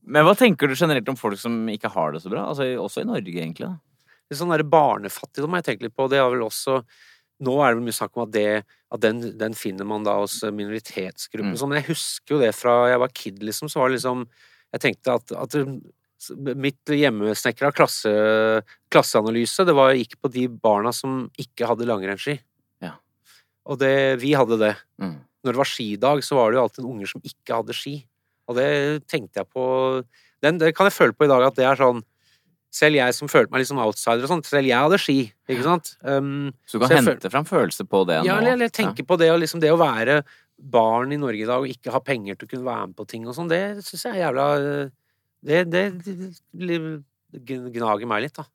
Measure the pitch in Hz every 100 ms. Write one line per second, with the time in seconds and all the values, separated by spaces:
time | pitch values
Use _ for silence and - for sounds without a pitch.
0 | - 147 156 202 254 156 147 131 165 139
1 | 107 131 113 98 117 117 113 107 110 95
2 | 78 80 92 101 101 139 131 123 - -
3 | 240 220 180 170 160 160 - 175 _ _
4 | _ _ _ 143 175 156 151 160 143 101
5 | 101 - - - 147 175 - 110 117 -
6 | 135 139 127 123 110 - - 131 120 _
7 | _ _ _ _ 131 139 139 117 120 -
8 | 107 - 110 107 104 107 - _ _ 113
9 | 110 120 117 110 113 110 107 95 98 107
10 | 104 101 101 - 107 104 101 110 - -
11 | 92 - - 107 101 87 139 147 143 156
12 | - - - 147 117 - 123 120 120 123
13 | 123 - 107 98 107 107 151 143 131 127
14 | 127 127 117 _ _ _ _ - 135 -
15 | - 120 - - 127 147 135 135 - _
16 | _ _ - - 135 135 139 - - 147
17 | 143 107 107 104 127 - 139 143 139 -
18 | 107 104 107 110 110 110 - _ _ 156
19 | - 117 110 113 117 - 180 143 135 135
20 | 113 - 135 127 127 113 113 104 113 120
21 | 135 131 120 - 143 - 117 113 120 107
22 | 95 98 - 147 _ _ _ _ - -
23 | _ _ _ _ _ _ - 135 135 135
24 | 135 131 135 147 117 113 107 104 _ -
25 | 95 76 _ _ 131 120 135 - 113 101
26 | 123 147 - 143 110 123 113 - - 113
27 | 98 - - - - 117 110 117 139 147
28 | _ _ _ _ - 120 139 147 143 151
29 | - 156 98 101 95 127 127 131 131 131
30 | 127 _ _ _ 143 170 160 156 196 -
31 | 143 - 147 127 131 135 131 135 131 120
32 | - _ _ _ _ _ _ - 151 147
33 | 123 - 147 151 110 127 131 139 110 101
34 | - 117 139 170 - 143 135 123 147 190
35 | - 135 113 _ - 127 143 175 - -
36 | 131 139 139 143 143 - - 113 127 156
37 | 127 127 95 135 156 175 95 - 98 98
38 | 90 80 127 202 233 247 233 - 196 208
39 | 135 180 165 170 160 170 151 170 156 110
40 | 117 147 143 _ _ _ 139 117 113 113
41 | 131 147 135 107 110 123 135 123 127 127
42 | - 131 101 95 104 127 127 117 92 95
43 | 104 113 113 127 170 170 202 202 - 180
44 | 247 196 160 127 143 147 143 143 139 _
45 | _ _ _ _ 156 160 175 175 202 180
46 | 185 180 190 170 _ 170 180 170 160 156
47 | 143 _ _ - 120 131 123 117 113 104
48 | 120 107 - - 156